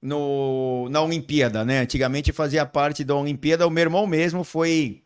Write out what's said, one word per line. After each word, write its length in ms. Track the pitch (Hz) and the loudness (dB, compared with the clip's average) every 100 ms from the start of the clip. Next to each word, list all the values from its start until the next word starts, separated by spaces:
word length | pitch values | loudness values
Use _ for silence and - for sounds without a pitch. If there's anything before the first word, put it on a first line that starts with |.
no, 880 | 131 147 143 139 135 131 131 127 123 | -6 -4 -2 -2 -2 -2 -2 -2 -2
na 120 | 147 | 0
Olimpíada, 600 | 156 165 139 147 123 110 | 0 -2 -2 2 2 2
né? 160 | 113 135 | 0 0
Antigamente 540 | 123 139 131 135 147 | 0 0 0 0 -2
fazia 320 | - 151 147 147 | 0 -2 0 0
parte 380 | 147 143 147 | 0 -2 -2
da 120 | 139 143 | -2 0
Olimpíada. 500 | 143 139 143 165 170 | 0 -2 0 2 2
O 60 | |
meu 120 | 165 | 4
irmão 220 | 170 170 208 | 2 2 0
mesmo 380 | 156 170 175 | 2 0 -2
foi 600 | 175 160 165 160 139 101 | -6 -2 0 2 0 -4